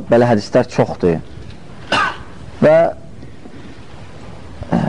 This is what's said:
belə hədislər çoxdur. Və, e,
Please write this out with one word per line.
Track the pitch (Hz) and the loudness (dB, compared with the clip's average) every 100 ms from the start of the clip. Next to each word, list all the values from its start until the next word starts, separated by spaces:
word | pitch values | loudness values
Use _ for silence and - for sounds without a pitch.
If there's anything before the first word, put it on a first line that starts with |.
| 107 | 6
belə | 120 123 | 6 6
hədislər | 107 - 127 120 | 4 4 2 2
çoxdur. | - 117 - 90 82 - - - - - - - - - - - - - - | 2 0 2 2 2 -2 -14 -14 -16 -16 -12 -2 0 0 -2 -12 -14 -12 2
Və, | 147 160 165 - - - - - - - - - - - - - - - - - - | 6 8 6 0 -12 -14 -14 -14 -16 -16 -16 -16 -16 -16 -16 -16 -14 -14 -14 -12 -2
e, | 57 | 0